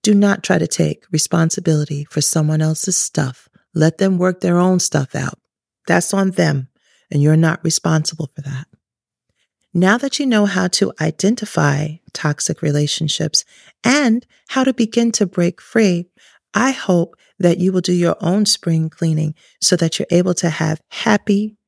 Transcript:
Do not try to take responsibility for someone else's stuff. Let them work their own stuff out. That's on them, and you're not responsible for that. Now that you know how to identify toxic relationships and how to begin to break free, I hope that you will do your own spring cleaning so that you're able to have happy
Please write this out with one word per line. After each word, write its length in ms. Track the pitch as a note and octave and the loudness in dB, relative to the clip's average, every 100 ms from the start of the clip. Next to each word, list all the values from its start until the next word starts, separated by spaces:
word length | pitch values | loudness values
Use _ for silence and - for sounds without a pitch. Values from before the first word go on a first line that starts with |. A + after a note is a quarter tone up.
Do 120 | G#3 | 4
not 280 | G3+ G3+ G3 | 4 4 0
try 160 | - F3 | -2 -2
to 80 | E3 | -2
take 380 | - D#3 D3 _ | -2 -2 -4 _
responsibility 960 | D#3+ - E3+ E3 - F3 D3+ D3 D3 D3 | -4 -2 0 0 -2 -2 -2 -2 -8 -6
for 100 | - | -4
someone 420 | C#3+ D#3+ D#3 D#3 | -2 0 0 0
else's 340 | D#3 D#3+ - - | 0 -2 -4 -4
stuff. 520 | - - C3+ B2+ _ _ _ | -2 -4 -4 -8 _ _ _
Let 240 | D#3+ D#3 E3 | 0 0 2
them 200 | F#3+ F3+ | 0 2
work 220 | F3+ F3+ | 0 0
their 180 | F3+ F3 | 0 2
own 220 | F3+ F#3 | 4 2
stuff 340 | - D3 C3+ | 0 -2 -2
out. 240 | C3+ C3+ - _ _ _ _ - | -6 -8 -10 _ _ _ _ 0
That's 280 | F3+ - | 0 2
on 160 | G3 F#3+ | 0 0
them, 360 | F#3 D#3+ C#3 C3 _ _ _ _ | 2 0 0 -6 _ _ _ _
and 120 | D3 | 2
you're 140 | D3 D#3 | 4 4
not 280 | D#3+ - | 2 0
responsible 640 | E3 - E3+ D#3+ D#3 D#3 D3+ | -4 -2 0 0 -2 -8 -12
for 80 | - | -10
that. 240 | C#3 C3+ - _ _ _ _ _ _ _ _ _ _ | -10 -12 -12 _ _ _ _ _ _ _ _ _ _
Now 240 | F3 F#3 A#3+ | 0 2 2
that 200 | C#4 - | 0 -2
you 60 | |
know 220 | C#4 A3 G#3 | 0 2 2
how 220 | F#3+ F3+ | 0 -2
to 260 | - F#3+ - | 0 -2 0
identify 920 | D#3+ - F#3+ - G#3 - D3 C#3+ D3+ D#3 - | -4 0 0 0 -4 0 0 0 -4 -10 -16
toxic 480 | - D3+ D3 - D#3 | -6 -4 -2 -6 -4
relationships 840 | D3+ D3 D3 - D#3 - D#3 - - _ - _ | -2 0 -2 -2 -4 -4 -2 -4 -6 _ -20 _
and 400 | A#3+ C#4+ C4 A#3 _ _ _ | 0 2 2 0 _ _ _
how 160 | C4 | 0
to 80 | C4 | 0
begin 400 | B3+ A3 A#3 A#3 | 0 -2 0 0
to 140 | A3 F#3 | 0 -2
break 340 | - F3 - | 0 -2 -4
free, 480 | - A3+ G#3 F3 F3 _ _ _ _ | -4 0 2 0 -6 _ _ _ _
I 160 | G#3 B3+ | -2 0
hope 440 | B3+ - F3 E3+ _ _ _ | -2 0 0 0 _ _ _
that 200 | F3 E3+ | 0 2
you 120 | F3+ | 0
will 120 | F#3 | 0
do 100 | F3 | 0
your 240 | F3 E3+ D#3+ | 0 0 0
own 240 | E3 G3 G#3 | 0 0 0
spring 420 | - - D#3+ D#3+ | 0 0 -2 -2
cleaning 460 | - E3 D#3 D#3 - _ _ | -2 -2 0 -2 -6 _ _
so 160 | - F3 | 0 2
that 220 | E3 - | 0 -2
you're 80 | - | 0
able 220 | E3+ F#3 | 2 2
to 160 | F3 E3+ | -2 -2
have 320 | D#3 D#3+ D#3 _ | -2 -4 -4 _
happy 680 | - - G#3 - G3+ G#3+ _ | -6 0 0 2 0 -2 _